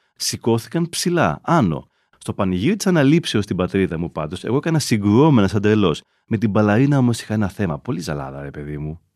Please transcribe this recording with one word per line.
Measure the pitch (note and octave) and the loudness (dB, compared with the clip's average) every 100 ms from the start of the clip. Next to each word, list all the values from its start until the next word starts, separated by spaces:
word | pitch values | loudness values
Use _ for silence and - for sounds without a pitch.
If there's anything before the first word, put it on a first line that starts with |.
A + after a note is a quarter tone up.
| _ - | _ -10
σηκώθηκαν | - - A#2 A2+ - E3+ E3+ | -8 -4 -2 -2 -2 -4 -4
ψηλά, | - F3+ E3+ G2+ D2 | -4 -2 0 0 -2
άνω. | - E3 G2+ C#2 - _ _ _ | 0 2 2 -2 -8 _ _ _
Στο | - | -10
πανηγύρι | - F#2+ F#2 A#2+ G#3 | -4 -2 0 -2 -2
της | G3 | 0
αναλήψεως | E3+ C3+ E3 - A2 | 2 4 4 2 -2
στην | G2+ F2+ | -2 -2
πατρίδα | F2+ G2 F#2 D#2+ | 0 0 0 -2
μου | E2+ | -6
πάντως, | E2 D#2 F2+ | -6 -8 -8
εγώ | - C3+ | -4 -2
έκανα | E3 D#3 | 0 -2
συγκρουόμενα | - A2 G2+ G#2+ D#3+ B2+ G2 | 0 0 4 4 6 6 4
σαν | G2+ | 2
τρελός. | G#2 G#2+ F#2 D2 - _ - | 2 4 2 0 -6 _ -6
Με | A2 | -4
την | A2 | 0
μπαλαρίνα | G2+ G#2+ G#2+ C#3 C#3+ | 2 2 4 4 4
όμως | B2 A2+ | 2 0
είχα | - | -4
ένα | A2 G2 | -2 -2
θέμα. | - F#2+ C#2+ | -4 -6 -6
Πολύ | - D#3+ | -8 -8
ζαλάδα, | - D2 C2+ C#2 | -6 -8 -8 -12
ρε | C#2+ | -14
παιδί | C#2+ D2 D2+ | -12 -10 -8
μου. | D2+ E2 _ | -10 -12 _